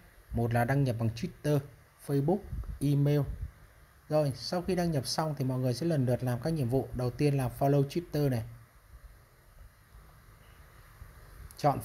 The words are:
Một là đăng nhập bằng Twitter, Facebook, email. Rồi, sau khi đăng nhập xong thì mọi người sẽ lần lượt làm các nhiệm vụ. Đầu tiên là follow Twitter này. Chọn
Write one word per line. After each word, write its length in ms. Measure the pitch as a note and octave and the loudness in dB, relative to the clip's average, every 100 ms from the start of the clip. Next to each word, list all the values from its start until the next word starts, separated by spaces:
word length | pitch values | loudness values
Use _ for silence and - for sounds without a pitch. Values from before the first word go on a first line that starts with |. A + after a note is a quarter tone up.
| - - - | -12 -20 -6
Một 200 | A#2 A#2 | -2 2
là 120 | A#2 A#2+ | 2 2
đăng 180 | C#3 | 2
nhập 120 | C3+ A2+ | 2 0
bằng 100 | A2+ - | -2 -2
Twitter, 440 | F3 - D3+ D3 C#3 - - - - | -6 -4 0 0 0 -10 -20 -14 -2
Facebook, 300 | C#3 C#3+ G3+ - - - - | 0 2 0 -2 -8 -8 -2
email. 400 | C#3 C#3+ C#3+ D3 C3 - - - - - - - - | 2 4 4 2 0 -4 -10 -12 -20 -20 -20 -18 -2
Rồi, 240 | D3+ D3 A#2+ | 0 0 -2
sau 260 | - F3+ | -4 -4
khi 140 | F3 F3+ | 0 0
đăng 160 | E3+ | 0
nhập 140 | D3 A#2 | 0 -2
xong 300 | - D#3+ C#3+ | -2 -2 -2
thì 80 | C3 | -2
mọi 140 | B2+ | 0
người 140 | B2+ | 0
sẽ 120 | B2 E3+ | 0 0
lần 200 | D#3 B2+ | 2 2
lượt 180 | A#2+ | 2
làm 160 | B2+ A#2+ | 0 -2
các 140 | D#3+ | 0
nhiệm 160 | D#3+ A#2+ | 0 2
vụ. 180 | C3 - | 0 0
Đầu 160 | A#2+ B2 | -2 -2
tiên 280 | - D3 C#3+ | 0 2 2
là 120 | B2 - | 0 0
follow 280 | C#3 C#3+ C#3 | 2 4 2
Twitter 420 | F3 - D3+ C#3+ | -2 -4 0 0
này. 140 | A#2+ A2+ - - - - - - - - - - - - - - - - - - - - - - - - - - - - - - - | 0 -4 -12 -20 -20 -20 -20 -20 -20 -20 -20 -20 -20 -20 -20 -20 -20 -20 -20 -20 -20 -20 -20 -20 -20 -20 -20 -20 -20 -20 -20 -18 -2
Chọn 220 | D3 B2 | 0 2